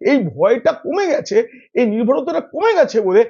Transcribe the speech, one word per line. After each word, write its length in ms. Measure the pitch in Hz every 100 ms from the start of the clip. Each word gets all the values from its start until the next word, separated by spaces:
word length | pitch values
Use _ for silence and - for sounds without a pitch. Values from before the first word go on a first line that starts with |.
এই 160 | 190 277
ভয়টা 540 | 170 110 190 240 -
কমে 360 | 262 - 349 381
গেছে, 400 | 269 165 202 233 - _
এই 120 | - 240
নির্ভরতাটা 540 | 214 226 269 254 -
কমে 340 | - 285 440
গেছে 280 | 381 262 220
বলে 220 | 190 190